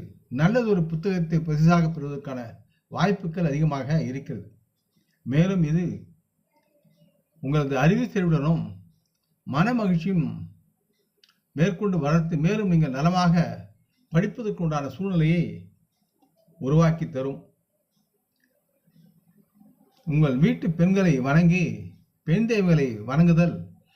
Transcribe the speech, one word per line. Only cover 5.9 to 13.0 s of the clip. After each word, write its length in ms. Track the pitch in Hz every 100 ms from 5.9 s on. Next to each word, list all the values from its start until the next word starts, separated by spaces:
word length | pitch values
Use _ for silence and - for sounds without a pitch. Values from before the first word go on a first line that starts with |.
| 101 - _ _ _ _ _ _ _ _ _ _ _ _ _
உங்களது 340 | 131 151 139 135
அறிவு 280 | 151 220 254
செறிவுடனும் 580 | 202 175 151 143 165 107 - - _ _ _ _ _ -
மன 200 | 131 208
மகிழ்ச்சியும் 520 | 247 202 170 196 185 123 107 - - _ _ _ _ _ _ _ _ _ 135
மேற்கொண்டு 400 | 185 - 208 180
வளர்த்து 360 | 139 165 160 160
மேலும் 260 | 160 220 202
நீங்கள் 220 | 165 151
நலமாக 400 | 127